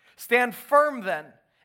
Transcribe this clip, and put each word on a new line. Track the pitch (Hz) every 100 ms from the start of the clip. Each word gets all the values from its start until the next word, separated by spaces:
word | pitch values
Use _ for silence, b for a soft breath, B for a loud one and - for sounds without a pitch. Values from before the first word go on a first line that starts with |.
| b b
Stand | - 240 247
firm | 180 - 285 294 262
then, | 190 156 151 _ _ _